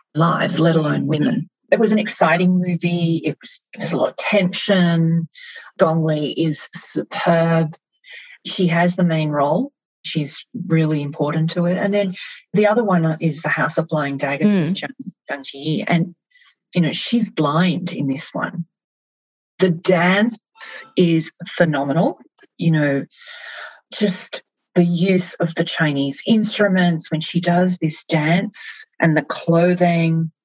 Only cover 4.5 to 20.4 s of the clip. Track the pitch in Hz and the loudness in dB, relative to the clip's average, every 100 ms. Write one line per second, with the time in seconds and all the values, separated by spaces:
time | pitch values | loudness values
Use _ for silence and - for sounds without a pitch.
4.5 | - - 190 175 165 165 165 165 - - | -2 0 2 4 4 2 0 -2 -10 -20
5.5 | - - - 165 165 156 151 147 - 160 | -20 -16 0 2 2 0 0 -2 -2 -2
6.5 | 147 - - - 202 - - - 165 165 | -2 -8 -12 -8 -8 -6 -2 2 2 4
7.5 | 165 160 - _ _ - - - - - | 2 0 -6 _ _ -20 -20 -20 -16 -8
8.5 | - 180 165 175 175 175 160 156 147 143 | -2 0 2 2 2 2 2 0 0 0
9.5 | 175 285 - _ _ - 160 143 - - | 0 -2 -8 _ _ -6 -4 -4 -8 -12
10.5 | - - 160 156 151 143 - 147 160 160 | -12 0 2 2 0 -4 -4 -2 0 -2
11.5 | 180 175 180 196 202 196 185 - - _ | 0 0 0 0 0 -2 -6 -14 -18 _
12.5 | 190 208 220 214 180 160 160 165 - - | 2 4 2 2 2 2 0 -2 -2 -4
13.5 | - 160 170 160 156 139 139 139 143 208 | -2 -2 -2 -2 -2 -2 -4 -4 0 2
14.5 | 202 156 196 147 - - - - 139 135 | 4 2 -2 -6 -12 -16 -14 -10 -10 -10
15.5 | 135 160 147 - 165 170 - _ _ _ | -8 -4 -2 0 0 0 -8 _ _ _
16.5 | _ _ 180 151 - - 233 - - 147 | _ _ 0 0 -2 -2 0 0 0 0
17.5 | 156 180 156 - - 139 135 - 180 - | 2 2 0 -4 -4 -4 -4 -6 -6 -6
18.5 | 170 - _ _ _ _ _ _ _ _ | -6 -12 _ _ _ _ _ _ _ _
19.5 | - 185 165 - 180 180 196 233 - | 0 0 2 2 4 4 4 2 -2